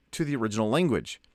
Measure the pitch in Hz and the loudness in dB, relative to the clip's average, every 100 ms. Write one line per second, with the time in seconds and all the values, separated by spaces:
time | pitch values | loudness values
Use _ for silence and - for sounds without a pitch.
0 | _ - 151 139 110 107 107 139 180 101 | _ -6 -2 -2 -2 0 2 2 2 2
1 | - - _ | -2 -12 _